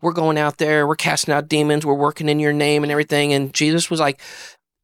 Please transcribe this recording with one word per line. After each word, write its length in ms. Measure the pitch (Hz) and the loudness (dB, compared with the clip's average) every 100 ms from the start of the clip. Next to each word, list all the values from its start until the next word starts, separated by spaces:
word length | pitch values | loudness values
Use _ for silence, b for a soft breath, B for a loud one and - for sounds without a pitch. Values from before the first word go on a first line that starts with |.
we're 120 | 170 | -4
going 260 | 170 160 151 | 0 0 2
out 200 | 147 - | 0 0
there, 280 | 151 151 147 | 0 2 2
we're 80 | 156 | 0
casting 360 | 165 151 - | 0 -2 0
out 140 | 147 151 | -2 0
demons, 400 | 151 147 151 151 | 0 2 0 0
we're 80 | |
working 340 | 143 143 - 151 | 0 0 -2 -2
in 120 | 151 | 0
your 140 | 151 | 0
name 280 | 147 147 147 | 0 0 0
and 80 | 147 | 0
everything." 420 | 147 147 147 147 | -2 0 0 2
And 200 | 139 135 | 0 0
Jesus 340 | - 151 170 - | 0 0 0 0
was 100 | 160 | 0
like, 200 | 147 135 B B B B _ _ | -2 -2 B B B B _ _